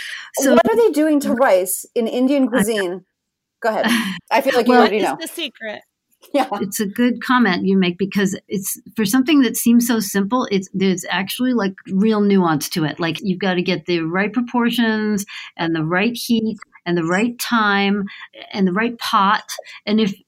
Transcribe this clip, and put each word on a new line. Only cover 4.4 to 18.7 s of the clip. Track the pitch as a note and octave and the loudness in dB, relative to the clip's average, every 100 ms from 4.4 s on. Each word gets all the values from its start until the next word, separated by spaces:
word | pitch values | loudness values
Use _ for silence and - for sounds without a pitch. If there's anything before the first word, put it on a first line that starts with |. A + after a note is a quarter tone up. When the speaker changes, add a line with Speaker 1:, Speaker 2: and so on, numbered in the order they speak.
Speaker 2:
feel | C4 | 2
like | B3 A3+ | 2 4
you | |
Speaker 1:
Well, | B3 | 6
Speaker 2:
already | A#3+ G#3 | 4 2
Speaker 3:
What | |
is | - | -2
Speaker 2:
know. | - | -4
Speaker 3:
the | E4 | -10
secret? | - D4 - A3 G#3 _ _ _ _ - | -10 -10 -10 -12 -12 _ _ _ _ -4
Speaker 2:
Yeah. | C#4+ - | -2 -2
Speaker 1:
It's | G3+ - - | -4 -6 -4
a | G3 | -4
good | G#3+ B3 A#3 | 0 0 0
comment | - B3+ G#3+ F3+ F#3+ | 0 2 2 2 2
you | G3 | 2
make, | F3+ F3 | 2 0
because | G3 G3+ G3 G3 _ | -4 0 -2 -2 _
it's, | G#3 G3 - - - | -8 -8 -12 -10 -4
for | |
something | G3+ C4 B3+ D4 | 0 2 4 4
that | A#3 A3+ | 4 2
seems | A#3 A#3+ A#3+ | 4 4 4
so | A3+ | 0
simple, | - G3+ G3 B3+ - | 0 -2 0 -2 0
it's, | G3 F#3+ | -2 -2
there's | F3+ F#3+ F#3 - | -2 0 0 -2
actually, | F#3 G3 - B3+ | -4 -4 -2 0
like, | A#3+ G3 F#3+ - | 0 -2 -4 -4
real | F#3+ A3 G#3+ | 0 2 2
nuance | G3+ G3 E3+ D3+ - | 4 4 4 0 -2
to | F3+ D#3 | -2 -2
it. | - | -2
Like, | E3 D#3+ | -6 -4
you've | G3 F3+ | -4 -2
gotta | G3 F3+ | -2 0
get | F3+ E3+ D#3+ | -2 -4 -2
the | E3+ | -2
right | D#3+ F#3 G#3 | -2 -2 -2
proportions | A#3+ A#3+ A#3+ A#3 A#3+ A3+ A3 G#3+ G#3 G3+ - - - | -2 -2 -2 0 0 0 0 -2 -4 -6 -14 -16 -6
and | E3 D#3+ | -4 -2
the | |
right | D#3 F3+ A3 A#3 | 0 0 0 -4
heat | - A3+ A3 A3 - - F3 | -2 0 0 -6 -16 -12 -4
and | F3 | -2
the | |
right | D#3+ F3+ A#3+ A#3+ | 0 0 -2 -4
time | - A#3 G#3 G3 G3+ G3+ G3+ - - - - | -2 0 2 2 0 -2 -4 -12 -20 -20 -12
and | G#3+ | -2
the | F#3 | 0